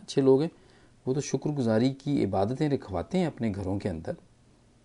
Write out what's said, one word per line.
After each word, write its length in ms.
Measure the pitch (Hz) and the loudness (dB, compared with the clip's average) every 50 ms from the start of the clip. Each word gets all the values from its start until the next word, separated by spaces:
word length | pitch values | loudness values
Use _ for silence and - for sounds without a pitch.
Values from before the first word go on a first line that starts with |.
اچھے 200 | - - - 143 | -6 -2 0 2
لوگ 180 | 135 131 135 135 | 6 6 6 6
ہیں، 80 | 156 170 - - - - - - - _ _ _ - | 4 -2 -6 -12 -20 -20 -20 -20 -20 _ _ _ -6
وہ 80 | 127 131 | -4 -4
تو 60 | 147 | -4
شکر 300 | 135 - - 143 - 151 | -4 -4 -4 -4 -2 -2
گزاری 440 | 147 143 120 113 110 110 123 135 135 | -2 0 2 2 4 4 4 2 0
کی 300 | - - 147 143 123 110 | -2 -4 -2 0 0 0
عبادتیں 440 | 101 95 95 101 110 131 143 156 147 | 0 0 0 0 0 0 -2 0 0
رکھواتے 500 | 139 - - - 90 85 85 - - 185 | 0 -2 -4 -6 -6 -6 -6 -2 0 0
ہیں 80 | 180 | 0
اپنے 260 | 147 - - 117 110 92 | 0 -2 -2 -4 -4 -2
گھروں 240 | 98 92 92 95 98 | -2 -4 -4 -4 -2
کے 100 | - 104 | -2 -4
اندر، 240 | 87 80 85 - - - - _ _ _ _ _ _ _ _ _ _ _ | -4 -4 -6 -8 -10 -10 -12 _ _ _ _ _ _ _ _ _ _ _